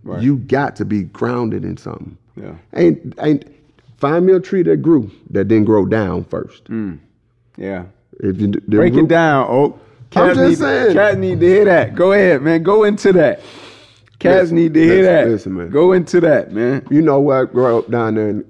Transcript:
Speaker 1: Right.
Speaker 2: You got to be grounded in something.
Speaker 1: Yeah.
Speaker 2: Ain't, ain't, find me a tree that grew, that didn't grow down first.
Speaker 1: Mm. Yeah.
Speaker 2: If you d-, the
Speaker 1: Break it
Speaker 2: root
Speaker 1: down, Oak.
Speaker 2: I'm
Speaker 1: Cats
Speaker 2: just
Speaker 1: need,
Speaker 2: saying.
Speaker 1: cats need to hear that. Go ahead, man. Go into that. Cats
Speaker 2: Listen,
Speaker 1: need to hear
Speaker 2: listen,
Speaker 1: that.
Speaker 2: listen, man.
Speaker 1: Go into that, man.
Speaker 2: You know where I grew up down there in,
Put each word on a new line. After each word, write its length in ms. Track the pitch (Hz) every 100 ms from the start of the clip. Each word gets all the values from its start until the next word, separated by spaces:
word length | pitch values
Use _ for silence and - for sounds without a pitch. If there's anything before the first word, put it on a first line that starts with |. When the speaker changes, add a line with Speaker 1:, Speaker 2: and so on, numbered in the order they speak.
Speaker 1:
Right. 180 | 104 95
Speaker 2:
You 160 | 123 139
got 400 | 95 127 139 -
to 80 | 101
be 180 | 104
grounded 640 | 90 - 117 123 113 98 95
in 100 | 92
something. 420 | - 80 - - _ -
Speaker 1:
Yeah. 180 | 101 82 _
Speaker 2:
Ain't, 400 | - 170 156 - -
ain't, 220 | 151 143 - _ _ _ _ _
find 280 | 143 165 185
me 60 |
a 80 | 190
tree 240 | 185 196
that 140 | 170 156
grew, 300 | 143 156 101 - -
that 180 | 98 98
didn't 160 | 110 104
grow 200 | 107 95
down 380 | 110 98 87
first. 400 | 90 90 - - -
Speaker 1:
Mm. 340 | 113 101 76 _ _ _ _ _ -
Yeah. 280 | 95 95 92 _ _ -
Speaker 2:
If 180 | 98 95
you 80 | 101
d-, 120 | 104 -
the 100 | 107
Speaker 1:
Break 160 | 165
it 40 | 131
Speaker 2:
root 80 | 160
Speaker 1:
down, 380 | 165 165 139 107
Oak. 300 | 123 147 - _ _ - -
Speaker 2:
I'm 120 | 175
Speaker 1:
Cats 100 | 269
Speaker 2:
just 120 | -
Speaker 1:
need, 80 | 339
Speaker 2:
saying. 340 | 285 269 240
Speaker 1:
cats 240 | 196 208 196
need 220 | 190 180
to 40 | 175
hear 200 | 190 208
that. 280 | 165 113 -
Go 180 | 180
ahead, 280 | 202 185 147
man. 220 | 147 165
Go 220 | 165 214 208
into 260 | 208 196
that. 280 | 180 143 - - - - - _ _ _ _
Cats 240 | 175 185
Speaker 2:
Listen, 120 | 175 170
Speaker 1:
need 180 | 165 156
to 40 |
hear 140 | 165 190
Speaker 2:
listen, 40 | 185
Speaker 1:
that. 140 | 165 117
Speaker 2:
listen, 300 | 107 95 92
man. 120 | 87
Speaker 1:
Go 200 | 139 180
into 300 | 180 160 180
that, 320 | 165 127 -
man. 340 | 101 120 135 -
Speaker 2:
You 120 | 147
know 180 | 160 139
where 220 | 143 131
I 40 | 131
grew 260 | 123 127 117
up 140 | -
down 240 | 117 113 107
there 140 | 107
in, 160 | 104 -